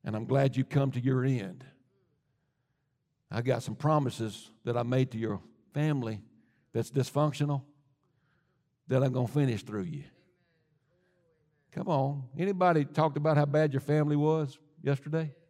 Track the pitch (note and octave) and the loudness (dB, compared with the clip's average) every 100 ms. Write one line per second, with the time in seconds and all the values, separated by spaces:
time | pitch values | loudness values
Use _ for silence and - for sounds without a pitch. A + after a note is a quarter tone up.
0 | - G#2+ A2+ C3+ C#3 C3 C3 C#3+ C#3 B2+ | -6 -6 0 2 2 0 0 0 0 0
1 | B2+ C3 C3 B2+ F#2+ F2+ - _ _ _ | 0 0 0 -2 -4 -12 -20 _ _ _
2 | _ _ _ _ _ _ _ _ _ _ | _ _ _ _ _ _ _ _ _ _
3 | _ _ _ A2+ B2 A#2+ - A2 D3 D3+ | _ _ _ -4 -2 -2 -4 -2 2 2
4 | C3 - A2+ G2 - _ - A#2+ A#2+ B2+ | 0 -4 -6 -8 -20 _ -4 -2 0 0
5 | C3 A2+ A2 G2 - _ _ D3 D3+ C#3+ | 0 -2 -6 -6 -10 _ _ -2 0 0
6 | A2+ G#2+ - _ _ _ _ A2+ A2+ C#3 | -2 -8 -12 _ _ _ _ -6 -2 -2
7 | B2+ C#3+ D3+ C#3+ D3 C#3 - _ _ _ | 0 0 0 0 -2 -2 -6 _ _ _
8 | _ _ _ _ _ _ _ _ - B2+ | _ _ _ _ _ _ _ _ -2 2
9 | C#3 B2+ A#2+ D3 C3+ A2 - G#2+ F2 D2+ | 2 0 0 2 2 0 -6 -6 -6 -10
10 | - _ _ _ _ _ _ _ _ _ | -14 _ _ _ _ _ _ _ _ _
11 | _ _ _ _ _ _ _ - - D3 | _ _ _ _ _ _ _ -8 0 0
12 | C3+ C#3+ B2+ C#3+ F#3+ F#3+ F3+ D#3 C#3 - | 0 -4 -8 -4 -2 2 4 4 2 0
13 | D#3+ C#3+ D#3 D3+ C#3+ D3+ D#3 C3 - D3+ | 0 2 2 4 4 2 2 0 0 2
14 | D3+ D3 D3+ D#3+ C#3+ - _ - C#3 C3+ | 2 2 2 2 -2 -8 _ -6 -2 -2
15 | D#3 D#3+ D#3 - | -2 -4 -4 -10